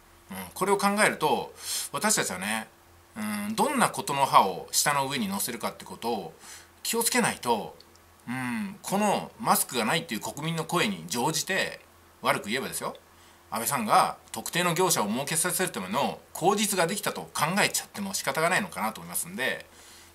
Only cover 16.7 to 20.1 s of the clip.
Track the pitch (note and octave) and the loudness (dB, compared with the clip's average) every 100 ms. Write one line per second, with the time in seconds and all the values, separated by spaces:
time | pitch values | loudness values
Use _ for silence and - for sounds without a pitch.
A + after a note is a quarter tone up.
16.7 | F#3 E3+ G3+ C3 - - - D3+ G3 D3 | 2 2 0 -4 -4 -6 -2 0 4 2
17.7 | - - - G2 G2 D3 D3+ E3+ E3+ G#2 | 0 -6 -8 -6 -4 -2 0 2 2 -2
18.7 | - A2 - E3+ E3+ E3+ G3 B2+ D#2+ - | -4 -6 -6 -8 -8 -6 -4 -4 -4 -10
19.7 | - - - - | -20 -20 -20 -6